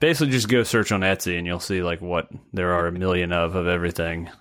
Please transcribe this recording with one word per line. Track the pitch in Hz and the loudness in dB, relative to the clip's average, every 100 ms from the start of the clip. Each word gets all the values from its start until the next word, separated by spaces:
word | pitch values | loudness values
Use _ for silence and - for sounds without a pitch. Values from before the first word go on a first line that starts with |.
Basically | 156 156 147 | 2 4 2
just | 131 104 | 2 4
go | 123 | 2
search | 110 117 101 | 4 2 2
on | 101 | 2
Etsy | 95 95 - 87 | 2 0 -2 -4
and | 87 | -4
you'll | 87 | -4
see, | - 95 | -4 -2
like, | 87 85 | -2 -4
what | 87 87 80 - - | -2 -4 -4 -10 -10
there | 95 90 | -4 0
are | 87 85 | 2 0
a | |
million | 90 92 90 87 | -2 0 0 0
of, | 87 85 | 0 0
of | 92 87 | 0 0
everything. | 87 87 - 82 85 85 - | 0 0 -2 -4 -4 -8 -14